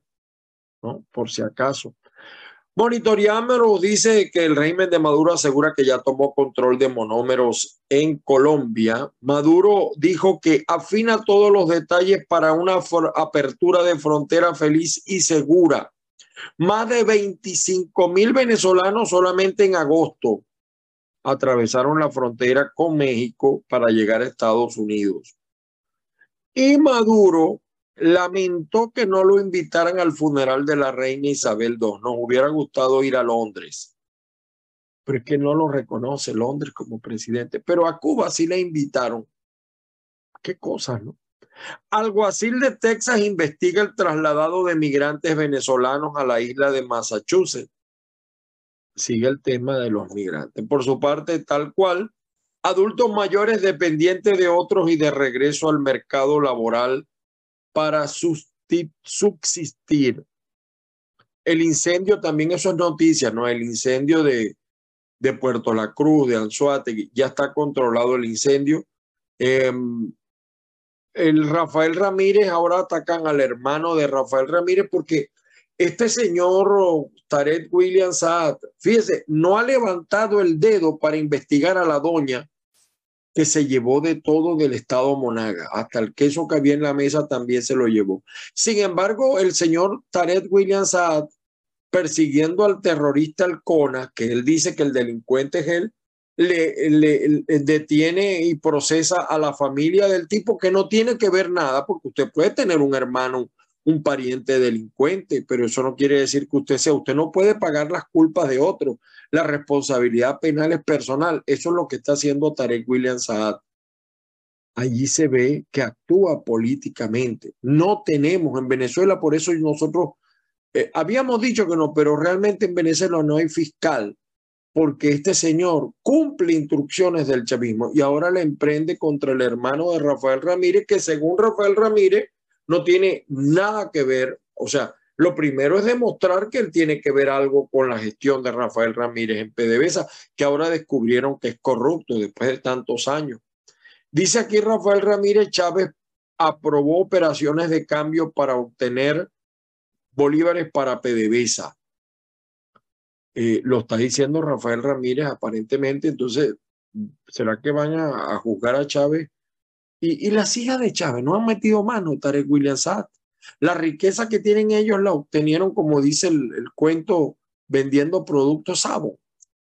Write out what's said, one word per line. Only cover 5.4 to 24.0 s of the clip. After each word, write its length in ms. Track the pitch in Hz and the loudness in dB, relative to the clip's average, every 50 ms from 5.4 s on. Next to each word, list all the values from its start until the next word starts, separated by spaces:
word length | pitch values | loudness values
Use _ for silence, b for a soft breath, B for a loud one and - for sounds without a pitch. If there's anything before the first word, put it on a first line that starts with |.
| - 143 131 143 151 156 151 | 0 2 2 2 2 2 2
que 80 | 143 135 | 2 2
ya 140 | 131 127 | 2 2
tomó 380 | 123 - 135 131 135 139 139 - | 2 0 -2 0 0 0 0 2
control 420 | 143 135 131 - 127 120 127 127 | 0 -2 -2 0 0 2 2 4
de 100 | 123 135 | 2 2
monómeros 920 | 131 127 117 110 107 113 120 120 127 127 123 123 117 113 - - - _ _ _ - | 0 0 -2 -4 -2 -2 -2 0 0 0 2 2 0 0 -2 -6 -8 _ _ _ 0
en 300 | 135 143 156 160 147 147 | 0 2 2 0 -2 -4
Colombia. 920 | _ - 139 131 139 151 156 143 127 113 110 110 110 110 113 123 143 - _ _ | _ 2 4 4 6 4 4 2 0 -4 -2 0 0 0 0 -2 -4 -10 _ _
Maduro 680 | 120 135 143 147 147 160 165 180 190 208 208 196 156 - - | -4 -2 0 2 4 4 6 6 6 4 4 4 0 -2 -4
dijo 420 | 151 143 180 180 156 175 190 175 - | 0 0 0 0 2 2 2 0 2
que 240 | - 165 156 - - | 2 2 2 2 2
afina 560 | - 170 170 - - 196 220 226 233 220 214 220 | 0 -2 -4 -2 -2 -2 0 2 2 0 0 2
todos 280 | 214 202 202 208 208 | 2 4 6 6 6
los 160 | 202 202 175 160 | 6 4 4 2
detalles 540 | 170 165 160 - 175 175 185 190 196 185 - - | 2 0 0 2 2 2 4 4 2 0 0 0
para 240 | 170 165 156 160 156 | 0 2 2 2 2
una 260 | 165 175 190 185 175 | 2 2 0 0 0
for-, 300 | 175 - 165 170 160 - - | -2 0 0 0 0 0 0
apertura 680 | 151 160 156 - 147 139 131 - - 175 180 175 175 | -2 -4 0 0 0 0 -2 -2 0 2 2 4 4
de 160 | 175 175 170 | 4 2 0
frontera 560 | 147 147 151 151 147 143 - 165 170 170 175 156 | 0 0 0 0 0 0 2 2 2 2 2 0
feliz 480 | 156 156 151 151 160 165 156 - - _ | 0 0 2 2 2 0 0 -6 -8 _
y 140 | 185 196 180 | -6 -2 0
segura. 680 | 147 - 165 151 139 143 165 180 170 151 135 107 - - _ _ _ _ _ B B B B B B B B - | 0 2 2 0 4 4 4 6 6 4 2 0 -2 -8 _ _ _ _ _ B B B B B B B B -2
Más 280 | 165 190 208 220 226 | 0 0 2 0 0
de 160 | 220 247 240 214 | 0 2 2 2
veinticinco 1080 | 214 220 208 202 196 175 _ - 190 180 - - 190 185 185 180 160 - 190 180 175 | 4 4 2 2 0 -6 _ -12 -8 -4 -4 -2 0 -2 -2 -2 -2 0 2 2 4
mil 220 | 175 190 220 240 | 4 4 4 4
venezolanos 800 | 247 269 254 233 220 202 185 185 185 185 185 196 208 226 214 - | 4 2 2 2 2 2 4 4 4 4 4 2 0 0 -2 2
solamente 560 | 180 180 185 180 180 185 190 190 185 - 202 | 2 2 2 4 2 2 0 0 2 2 2
en 100 | 190 185 | 4 4
agosto 680 | 170 151 143 160 165 151 156 - _ - 117 104 101 _ _ _ _ _ _ _ _ _ _ _ _ _ _ _ _ - | 2 2 2 2 2 2 0 -2 _ -2 -2 -2 -2 _ _ _ _ _ _ _ _ _ _ _ _ _ _ _ _ -4
atravesaron 760 | 131 135 - 131 127 123 120 113 110 127 127 127 143 151 156 | -4 -2 0 0 0 2 2 0 0 0 0 0 2 0 0
la 120 | 151 139 | 0 -2
frontera 600 | - 135 127 120 113 117 127 123 127 139 139 - _ | -2 -4 -4 -4 -4 -2 0 2 2 2 0 -2 _
con 200 | - 170 165 156 | -2 -2 0 2
México 680 | 151 143 135 120 113 123 113 - - - 139 - - _ | 0 0 0 0 -2 -4 -4 -6 0 0 0 0 0 _
para 200 | - 127 123 120 | -2 -2 2 2
llegar 340 | 117 113 110 | 4 4 2